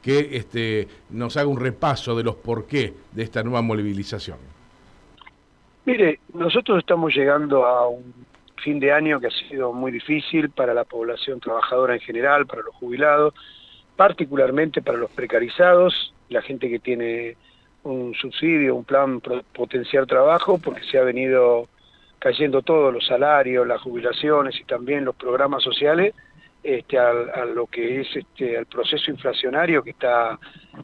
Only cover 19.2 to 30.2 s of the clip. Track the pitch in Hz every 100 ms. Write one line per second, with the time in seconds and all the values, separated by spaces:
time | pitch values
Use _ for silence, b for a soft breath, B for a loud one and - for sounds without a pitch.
19.2 | - 123 - - 123 127 117 139 131 131
20.2 | 139 170 - 185 156 131 - 135 127 123
21.2 | 131 131 120 120 120 _ b b b _
22.2 | 135 120 147 135 - 160 139 120 - 123
23.2 | 143 147 127 123 120 117 131 120 120 113
24.2 | 151 147 135 117 - 123 123 143 131 -
25.2 | 127 127 139 139 131 113 147 165 202 -
26.2 | b b b _ - 127 - 127 123 120
27.2 | 120 131 120 117 117 120 117 131 127 -
28.2 | - - 127 117 117 117 113 151 - 127
29.2 | 135 110 127 139 170 151 117 - 127 120